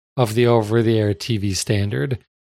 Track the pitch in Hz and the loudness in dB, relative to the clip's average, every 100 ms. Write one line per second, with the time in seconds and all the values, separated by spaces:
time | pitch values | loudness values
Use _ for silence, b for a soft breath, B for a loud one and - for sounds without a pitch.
0 | _ - 117 110 120 117 104 113 113 113 | _ -4 0 2 4 2 2 0 2 2
1 | 104 101 - 110 101 92 - 104 101 127 | 0 -2 -4 -4 -4 -4 -2 -2 -2 -4
2 | 143 123 - _ | -4 -6 -10 _